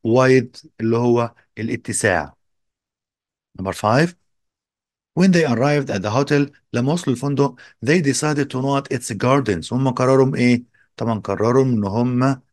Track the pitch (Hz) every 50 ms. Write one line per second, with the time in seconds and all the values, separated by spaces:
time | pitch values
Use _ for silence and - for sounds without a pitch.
0 | - 113 113 127 131 131 131 131 120 120 _ - _ - _ _ 113 113 113 117
1 | 120 120 120 120 117 113 _ _ _ _ _ - 110 117 123 123 _ - 120 -
2 | - 107 90 80 73 71 _ _ _ _ _ _ _ _ _ _ _ _ _ _
3 | _ _ _ _ _ _ _ _ _ _ _ - 92 95 92 - - 104 113 135
4 | 165 170 175 _ _ _ _ _ _ _ _ _ _ _ _ _ _ _ _ _
5 | _ _ _ 160 180 196 175 170 160 139 120 110 131 143 147 147 139 - 110 101
6 | 92 107 104 131 143 143 147 143 143 139 _ _ _ _ - 120 120 135 160 175
7 | - - 123 - 139 143 143 131 143 131 - - - - _ _ 110 120 156 185
8 | 156 139 131 - - 151 151 147 139 143 - 131 131 139 139 139 139 - 139 123
9 | - - 117 92 123 123 135 143 131 110 95 85 82 - 117 127 139 131 120 131
10 | 127 127 135 135 131 131 - - 123 123 123 117 120 _ _ _ _ _ _ -
11 | 117 113 113 104 95 - 98 90 104 117 123 131 131 131 120 107 101 98 98 113
12 | 120 127 123 123 127 135 139 135 _ _